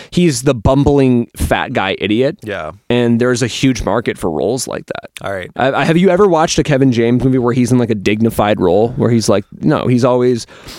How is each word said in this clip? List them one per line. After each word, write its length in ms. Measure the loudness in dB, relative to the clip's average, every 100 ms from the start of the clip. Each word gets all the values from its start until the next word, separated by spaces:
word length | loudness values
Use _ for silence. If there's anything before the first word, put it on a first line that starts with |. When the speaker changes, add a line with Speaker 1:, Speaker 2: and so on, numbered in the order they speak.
| -6
Speaker 1:
he's 300 | 0 0 2
the 100 | -2
bumbling 760 | 0 2 2 2 4 4 2 0 -4
fat 340 | -2 -2 -2
guy 240 | -2 -2 -2
idiot. 380 | -2 0 0 -4
Speaker 2:
Yeah. 300 | -10 -10 -10 -10 -4
Speaker 1:
And 320 | 0 2 2
there's 200 | 0 0
a 60 | -4
huge 360 | -2 -2 0
market 340 | -2 -2 -2 -4
for 120 | -4
roles 380 | -2 -2 -4 -6
like 200 | -10 -10
that. 240 | -12 -14 -14
Speaker 2:
All 100 | -10
right. 180 | -10 -10 -4
Speaker 1:
I, 160 | -2
I, 120 | -2 0
have 100 | 2
you 140 | 2
ever 180 | 4 2
watched 320 | 2 0 0
a 40 |
Kevin 280 | 0 2 2
James 320 | 2 2 2
movie 140 | 0 0
where 160 | 0
he's 180 | 0 2
in, 60 | 2
like, 140 | 0
a 40 | -2
dignified 640 | -2 0 0 0 0 2
role, 300 | 2 2 0
where 200 | 0 0
he's 200 | 2 2
like, 160 | 0 -2 -4
no, 260 | 0 0 0
he's 160 | 2
always 420 | 2 2 2 0 -6 -18 -20